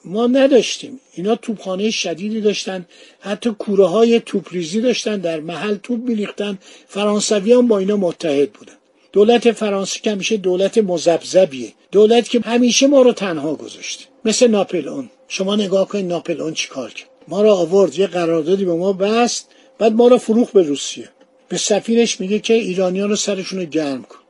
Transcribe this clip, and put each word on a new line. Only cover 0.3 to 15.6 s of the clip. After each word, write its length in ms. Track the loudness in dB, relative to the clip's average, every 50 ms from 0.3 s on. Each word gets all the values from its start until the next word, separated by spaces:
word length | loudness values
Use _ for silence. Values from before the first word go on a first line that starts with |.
| 2 4 4 6 4 4 2 2 -6 -10 -12 -16 -16 -18 _ _ _
اینا 220 | -8 -4 -4 -4
توپخانهٔ 540 | -4 -4 -8 -10 -8 -8 -8 -6 -4 -4 -4
شدیدی 520 | -4 -4 -6 -6 -6 -6 -6 -6 -6 -2
داشتن، 440 | 0 0 -2 -2 -6 -8 -8 -10 -10 -14 _ -20 -20 -20 _ _
حتی 300 | -8 -8 -8 -4 -4 -4
کوره‌های 680 | -4 -4 -4 -2 2 2 2 4 4 2 2 4 2 0
توپریزی 640 | 0 -4 -6 -6 -6 -6 -8 -6 -6 -4 -4 -2
داشتن، 360 | -2 -2 -2 -2 -4 -4 -6 -4
در 200 | -4 -6 -6 -6
محل 360 | -8 -10 -10 -8 -6 -6 -6
توپ 240 | -6 -6 -6 -6 -6 -4 -4
می‌ریختن. 480 | -4 -4 -4 -8 -8 -8 -8 -8 -8 -10 -12 -20 -20 -20 _
فرانسوی 640 | _ -6 -2 -2 0 0 0 0 0 0 0 4 4 4
هم 140 | 4 4
با 100 | 4 2
اینا 200 | 0 2 0 0
متحد 540 | 0 0 -2 -2 -4 -4 -2 0 0 0 0
بودن. 220 | -2 -14 -20 -20 -20 _ _ _ _ _ _ _
دولت 400 | 2 4 4 6 4 4 4 2
فرانسه 480 | 0 0 -4 -4 -2 -4 -4 -6 -8 -6
که 120 | -4 -4
همیشه 260 | -4 -4 -2 -2 -4
دولت 400 | -2 0 -2 0 0 0 2 2
مذبذبیه، 960 | 0 0 2 -2 0 2 2 0 0 -2 0 2 2 2 2 0 -10 -12 -14 -14 _ _ _
دولت 380 | 4 4 6 6 6 2 2 2
که 100 | -2 -2 0
همیشه 420 | 0 0 2 2 2 4 4 4
ما 140 | 4 6 6
رو 100 | 6 6
تنها 440 | 4 2 -4 -6 -4 -4 -4 -6 -6
گذاشته، 500 | -6 -10 -16 -16 -16 -14 -14 -14 -14 -16 _ _ _ -4
مثل 220 | -2 2 4 4
ناپلئون. 640 | 4 4 2 0 0 -4 -6 -6 -6 -10 -10 -12 -12 _ _ _
شما 280 | _ -8 -6 -2 -2 0
نگاه 320 | -2